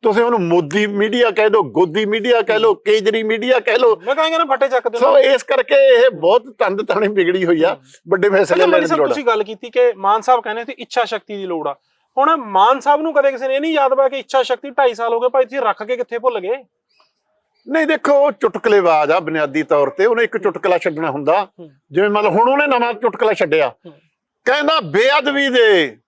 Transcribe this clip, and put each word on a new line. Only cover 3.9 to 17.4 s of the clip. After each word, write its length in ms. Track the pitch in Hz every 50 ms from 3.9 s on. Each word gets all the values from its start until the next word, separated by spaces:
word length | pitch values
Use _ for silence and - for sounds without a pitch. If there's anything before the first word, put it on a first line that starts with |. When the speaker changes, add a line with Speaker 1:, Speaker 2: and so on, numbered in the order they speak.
| 214
Speaker 2:
ਮੈਂ 100 | 170 170
ਕਹਿੰਦਾ 200 | 220 277 302 320
ਇਹਨਾਂ 200 | 320 320 320 339
ਫੱਟੇ 220 | 277 269 254 269 269
ਚੱਕਦੇ 300 | 247 247 233 240 214 233
Speaker 1:
ਸੋ 200 | 240 285 277 285
Speaker 2:
ਨੇ। 40 | 262
Speaker 1:
ਇਸ 200 | 262 277 247 -
ਕਰਕੇ 320 | - 277 254 254 - 294
ਇਹ 360 | 277 269 269 254 233 247 262
ਬਹੁਤ 320 | 220 165 160 170 208 247 220 269 220 _
ਤੰਦ 240 | 240 196 190 202 214
ਤਾਣੀ 260 | - 185 196 214 202
ਵਿਗੜੀ 360 | 214 196 180 170 180 190 185
ਹੋਈ 180 | 170 170 160 160
ਆ, 120 | 180 -
Speaker 2:
ਹੂੰ। 80 | 139 131 _ - - _ 165
Speaker 1:
ਵੱਡੇ 200 | 196 190 180 202
ਫੈਸਲੇ 140 | 196 190 196
Speaker 2:
ਅੱਛਾ, 140 | - -
Speaker 1:
ਲੈਣ 100 | - 185
Speaker 2:
ਮਾਲੀ 140 | 180 - -
Speaker 1:
ਦੀ 60 | 156
Speaker 2:
ਸਾਹਿਬ, 120 | - - -
Speaker 1:
ਲੋੜ 100 | 143 135
ਆ। 0 |
Speaker 2:
ਤੁਸੀਂ 160 | 233 294 277
ਗੱਲ 180 | 233 226 214 208
ਕੀਤੀ 280 | 202 220 202 - 240
ਕਿ 220 | 226 247 247 240 220
ਮਾਨ 240 | 190 190 196 208 226
ਸਾਹਿਬ 220 | 202 - 254 233 226
ਕਹਿੰਦੇ 220 | 226 214 226 233
ਸੀ 80 | 220 269 -
ਇੱਛਾ 260 | 240 _ - 254 233
ਸ਼ਕਤੀ 320 | 202 233 208 _ _ 208
ਦੀ 100 | 202 190
ਲੋੜ 220 | 185 175 165 151 147
ਆ। 80 | 139 _ _ _ _ _ _ _ _ -
ਹੁਣ 180 | 269 311 330
ਮਾਨ 440 | 311 247 214 196 190 196 220 269 277
ਸਾਹਿਬ 200 | - 277 294 294
ਨੂੰ 140 | 311 330 294
ਕਦੇ 180 | 294 269 277 269
ਕਿਸੇ 160 | 240 254 262
ਨੇ 60 | 262
ਇਹ 60 | 277
ਨਹੀਂ 120 | 294 330 320
ਯਾਦ 220 | 302 277 262 262
ਪਾਇਆ 140 | 262 269 262
ਕਿ 100 | 269 269
ਇੱਛਾ 240 | 247 _ - 269 247
ਸ਼ਕਤੀ 280 | - 254 240 - 285
ਢਾਈ 240 | 247 285 277 247 233
ਸਾਲ 180 | 202 233 233 233
ਹੋ 80 | 233
ਗਏ 80 | 240 254
ਭਾਈ, 160 | 240 269 262
ਤੁਸੀਂ 160 | 220 247 277
ਰੱਖ 220 | 254 214 190 - 214
ਕੇ 140 | 208 254
ਕਿੱਥੇ 220 | 240 247 _ 233 233
ਭੁੱਲ 220 | 226 254 240 208
ਗਏ? 240 | 180 190 233 277 262 _ _ _ _ _ _ _ _ _ _ _ _ _ _ _